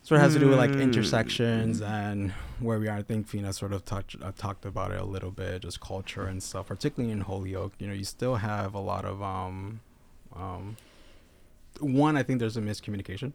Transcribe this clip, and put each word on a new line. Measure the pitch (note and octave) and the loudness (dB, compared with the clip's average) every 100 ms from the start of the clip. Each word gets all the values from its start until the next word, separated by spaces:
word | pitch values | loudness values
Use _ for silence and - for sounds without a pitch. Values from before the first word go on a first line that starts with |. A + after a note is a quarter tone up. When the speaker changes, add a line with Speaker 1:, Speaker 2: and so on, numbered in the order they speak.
Speaker 1:
sort | - D3+ | 8 10
of | |
has | C#3+ | 10
to | D3+ | 10
do | C#3 | 8
with, | C3 | 8
like, | B2 | 8
Speaker 2:
Mm. | C#3 | 6
Speaker 1:
intersections | C3+ A2+ G#2+ A#2+ A2+ - A#2 A2+ A2+ A2+ | 4 4 4 2 2 2 2 4 2 0
and | G#2 G#2+ G2+ G2+ G2 F#2 - - | -2 -2 -2 -2 -2 -4 -10 -6
where | A#2+ A2 | -2 0
we | G#2+ | 0
are. | G#2 | -4
I | |
think | G2+ A2 G2+ | -2 -4 -2
Fina | G#2+ G2 | -4 -4
sort | F#2+ G2+ | -4 -4
of | G2 | -4
touched, | - G2 G2 - | -4 -6 -6 -10
uh, | F#2 F#2+ | -10 -8
talked | G2+ G2 | -8 -8
about | G2+ F#2 F#2+ | -8 -6 -4
it | F#2+ | -4
a | |
little | F#2+ F#2+ F#2 | -4 -6 -8
bit, | G2 F#2 F#2 | -6 -6 -6
just | F2 - | -8 -12
culture | - F#2+ F#2+ - | -8 -10 -8 -8
and | F#2+ F#2+ | -6 -6
stuff, | - F#2+ F#2 | -8 -10 -8
particularly | G2 D3 C#3+ A#2+ | -4 -4 -2 -2
in | G#2+ | -2
Holyoke. | F#2+ G2 F#2+ F#2+ G2 - | -4 -6 -6 -6 -8 -8
You | G2+ | -8
know, | |
you | G2 | -6
still | G2 - B2 A#2+ | -8 -4 -2 0
have | G#2+ G#2 G2+ | -2 -2 -4
a | G2+ | -6
lot | G2 F#2+ | -6 -4
of, | F#2+ G2 | -6 -6
um, | G2+ F#2+ F#2 F#2+ G2 A2 - - - - - | -6 -6 -6 -8 -10 -12 -16 -20 -20 -20 -18
um, | - F#2 F2+ G2 A2 - - - - - _ - - - - | -12 -10 -8 -10 -12 -18 -20 -20 -20 -20 _ -20 -20 -20 -6
one, | D3 C3 D3+ D3 | 0 4 4 4
I | |
think | B2+ C3 | 2 0
there's | A2+ A2+ | 0 -2
a | |
miscommunication. | G#2+ G#2 - G2+ F#2+ F#2+ C3 | -4 -4 -6 -8 -6 -8 -8